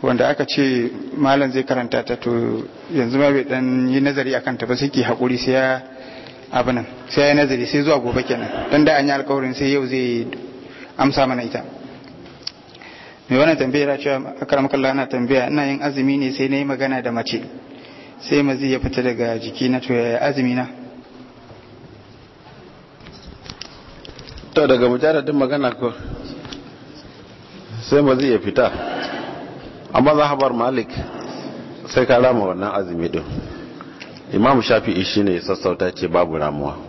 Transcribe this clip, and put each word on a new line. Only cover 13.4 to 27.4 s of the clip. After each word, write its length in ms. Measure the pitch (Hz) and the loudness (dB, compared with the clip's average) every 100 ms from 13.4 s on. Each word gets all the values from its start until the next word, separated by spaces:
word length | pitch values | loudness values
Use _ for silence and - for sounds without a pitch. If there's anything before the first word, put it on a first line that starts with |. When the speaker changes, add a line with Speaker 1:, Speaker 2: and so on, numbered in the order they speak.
| 156 156 | 4 4
Speaker 1:
tambaya 280 | 131 131 143 | 2 2 2
yana 120 | 139 | 0
cewa, 360 | 143 135 135 - | 0 -2 -4 -10
"Akramakallah, 500 | - 139 139 143 135 | -2 0 2 2 2
ana 160 | 135 131 | 0 -2
tambaya, 420 | 131 123 131 127 | -2 2 2 2
ina 140 | 147 139 | 0 0
yin 140 | 139 | -2
azumi 340 | 143 139 135 139 | -2 0 0 2
ne 120 | 131 | 0
sai 180 | 131 131 | 0 0
na 80 | 139 | 0
yi 80 | |
magana 380 | 139 131 135 131 | -2 -2 -2 -2
da 80 | 123 | -2
mace, 320 | 117 113 117 - - - - - - - - | -4 -2 -4 -8 -14 -18 -20 -20 -20 -20 -18
sai 220 | - 143 | 0 2
mazi 280 | 143 131 135 | 2 0 0
ya 80 | 127 | 0
fita 240 | 123 127 | 0 0
daga 340 | 127 117 117 113 | 0 0 -2 -2
jiki 300 | 113 - 127 | -6 -2 0
na, 120 | 127 | 0
to, 120 | 127 | 0
yaya 280 | 123 117 117 | 0 2 0
azumi 320 | 139 139 127 | 0 0 0
na?" 120 | 123 123 - - - - - - - - - - - - - - - - - - - - - - - - - - - - - - - - - - - - - - | 0 -4 -10 -18 -18 -20 -20 -20 -20 -20 -20 -20 -20 -20 -20 -20 -20 -20 -20 -20 -20 -20 -20 -20 -20 -20 -18 -18 -18 -18 -16 -16 -16 -20 -20 -20 -18 -18 -18 -2
Speaker 2:
To, 120 | - 147 | 2 4
daga 220 | 131 123 | 6 6
mujarradin 480 | 123 156 160 135 147 | 4 4 2 2 0
magana 340 | 131 143 127 117 | 2 2 0 0
ko 160 | 123 113 - - - - - - - - - - - - - - | -4 -4 -12 -12 -12 -14 -14 -16 -16 -20 -20 -20 -20 -20 -20 -20